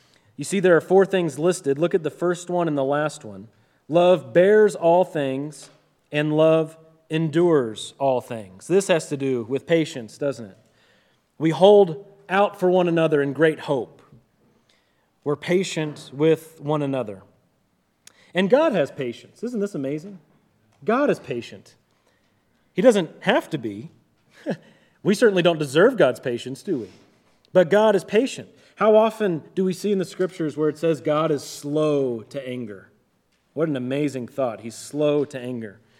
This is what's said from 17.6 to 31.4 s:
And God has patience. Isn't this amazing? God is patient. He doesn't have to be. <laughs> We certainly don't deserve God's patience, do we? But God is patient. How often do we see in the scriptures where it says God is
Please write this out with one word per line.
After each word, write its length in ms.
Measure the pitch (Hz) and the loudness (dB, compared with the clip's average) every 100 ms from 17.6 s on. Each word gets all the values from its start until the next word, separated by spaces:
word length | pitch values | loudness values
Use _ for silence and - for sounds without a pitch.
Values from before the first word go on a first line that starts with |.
| _ _ _ _ _ _ _ | _ _ _ _ _ _ _
And 160 | 170 190 | -2 0
God 220 | 262 320 | 0 0
has 180 | 196 139 | 0 -4
patience. 540 | - 127 117 - _ | -6 -10 -10 -18 _
Isn't 160 | 233 240 | -10 -6
this 160 | 202 165 | -6 -6
amazing? 420 | 135 151 190 190 _ _ _ _ _ _ | -8 -10 -12 -20 _ _ _ _ _ _
God 260 | 139 240 285 | -4 -2 0
is 100 | 175 | -2
patient. 560 | - 120 - 101 - _ _ _ _ _ _ _ _ _ _ | -6 -12 -12 -18 -20 _ _ _ _ _ _ _ _ _ _
He 80 | - | 2
doesn't 300 | 240 208 156 - | 4 4 2 -2
have 280 | 180 269 - | 2 2 0
to 60 | 151 | -6
be. 340 | 110 101 147 _ _ _ _ _ 302 | -8 -10 -14 _ _ _ _ _ -10
<laughs> 100 | 202 _ _ _ _ | -10 _ _ _ _
We 120 | 156 202 | -2 2
certainly 260 | 240 185 | 4 4
don't 160 | 170 160 | 2 0
deserve 400 | 147 143 220 247 | 0 4 4 6
God's 220 | 139 120 | 2 2
patience, 420 | 131 120 127 135 | -6 -8 -8 -12
do 160 | - 147 | -6 -6
we? 100 | 98 - _ _ _ _ _ | -8 -16 _ _ _ _ _
But 180 | 185 170 | 2 4
God 240 | 202 220 196 | 4 4 2
is 80 | |
patient. 460 | - 208 262 - 110 _ _ - | 0 0 0 -4 -16 _ _ -2
How 140 | 208 214 | 4 6
often 480 | 220 220 208 160 - | 4 0 -2 -4 -6
do 100 | - | -4
we 100 | 190 | -4
see 180 | 175 202 | -2 -2
in 80 | 190 | -2
the 60 | 165 | -4
scriptures 520 | - 180 - 156 139 | -6 -6 -4 -6 -2
where 100 | 156 | -2
it 80 | 151 | -2
says 240 | 165 147 | -2 -2
God 280 | 117 151 160 | 0 0 0
is 140 | 143 | -2